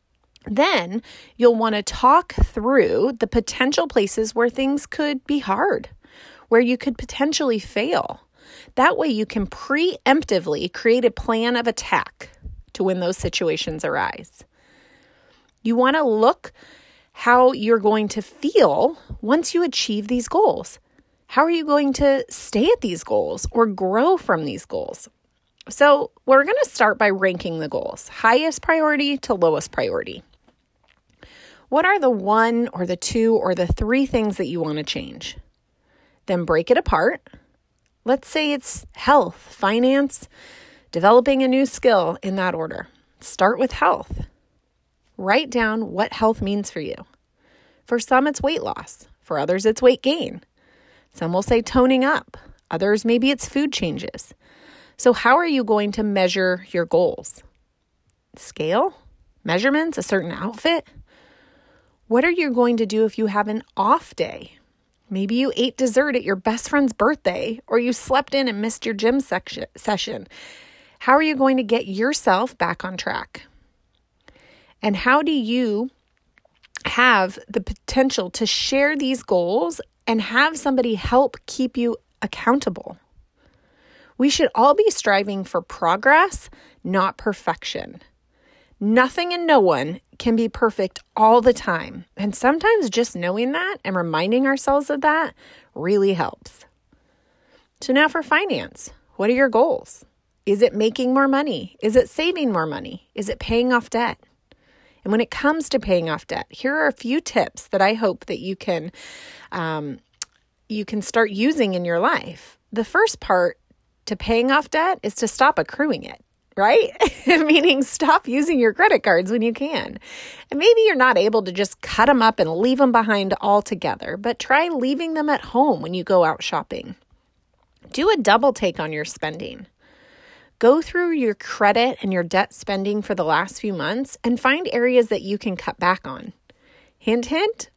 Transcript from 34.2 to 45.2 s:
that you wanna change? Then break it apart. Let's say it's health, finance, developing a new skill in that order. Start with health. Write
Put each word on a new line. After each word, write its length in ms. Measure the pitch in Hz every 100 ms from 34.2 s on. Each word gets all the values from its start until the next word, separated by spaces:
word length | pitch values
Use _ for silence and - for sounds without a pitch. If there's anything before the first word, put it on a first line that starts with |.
| 214 190
that 100 | 160
you 120 | 170
wanna 240 | 156 151
change? 540 | 147 - 69 - - - - _ _ _ _ _ _ _ -
Then 180 | 180
break 280 | 165 165 170
it 60 | 285
apart. 440 | - 160 175 - - - _ _ _ _ _ _
Let's 240 | 233 262 -
say 240 | 311 302
it's 360 | 285 - - -
health, 420 | - - 285 175 -
finance, 920 | - - 196 226 254 277 277 - - - - - - _ _
developing 520 | 170 190 240 247 269
a 40 | 262
new 200 | 262 269
skill 500 | - 254 202 165 175
in 120 | 196 190
that 180 | 185 165
order. 320 | 160 - - _ _ _
Start 400 | - - 196 226
with 140 | 254
health. 520 | - 330 - - - - _ _ _ _ _ _ _ _
Write 340 | -